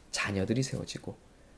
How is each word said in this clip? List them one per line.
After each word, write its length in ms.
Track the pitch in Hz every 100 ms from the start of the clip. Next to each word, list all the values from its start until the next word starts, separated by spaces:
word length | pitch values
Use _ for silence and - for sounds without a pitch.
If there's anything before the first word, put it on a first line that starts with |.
| -
자녀들이 520 | - 95 98 98 123
세워지고 520 | 131 - - - - - - - -